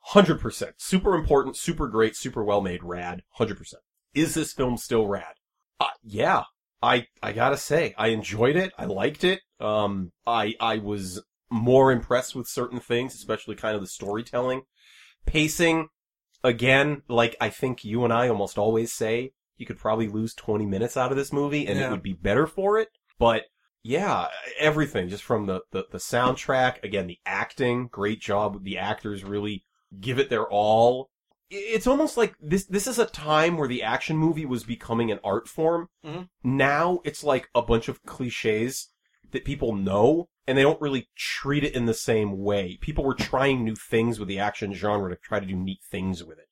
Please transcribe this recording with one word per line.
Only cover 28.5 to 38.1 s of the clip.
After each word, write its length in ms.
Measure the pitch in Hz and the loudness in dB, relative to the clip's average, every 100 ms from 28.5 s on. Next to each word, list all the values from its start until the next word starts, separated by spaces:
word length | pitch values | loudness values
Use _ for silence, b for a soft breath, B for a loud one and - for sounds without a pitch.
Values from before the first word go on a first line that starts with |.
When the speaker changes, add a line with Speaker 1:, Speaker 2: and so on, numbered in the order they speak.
| 98 | -4
Speaker 1:
The 140 | 95 95 | -8 -6
actors 440 | 98 107 107 101 | -4 -6 -6 -8
really 400 | 98 101 104 101 _ _ _ 98 | -6 -4 -4 -6 _ _ _ -12
give 180 | 104 123 | -6 -2
it 120 | 139 | 0
their 160 | 117 - | 0 0
all. 640 | 101 107 110 117 127 131 _ _ _ _ | 2 4 6 6 4 -4 _ _ _ _
I-, 40 | 196 | -12
it's 320 | 202 220 254 | -4 0 2
almost 300 | 277 311 - | 2 2 2
like 180 | 214 - | 0 0
this, 240 | 151 190 - | -2 -2 0
this 220 | 190 202 | -4 -2
is 100 | 240 | 0
a 60 | 233 | 0
time 520 | - 151 156 165 170 | 0 0 4 4 2
where 100 | 139 | -2
the 160 | 123 | -2
action 340 | 107 127 - 160 | -2 -2 -2 2
movie 280 | 156 160 151 | 2 2 -2
was 180 | 123 | -4
becoming 480 | 110 117 - 113 117 | -4 -10 -4 0 0
an 80 | 101 | 0
art 240 | - - - | 0 -2 -2
form. 420 | - 160 170 170 _ 156 | -2 0 0 -4 _ -12
Speaker 2:
Mm-hmm. 180 | 165 180 _ | -12 -12 _
Speaker 1:
Now 560 | 120 135 135 143 175 175 | -2 2 2 2 2 0
it's 200 | 151 - | -4 -4
like 260 | 147 131 - | 0 0 2
a 80 | 120 | 0
bunch 260 | 117 113 113 | 4 2 2
of 160 | 123 | -10
cliches 840 | - | -12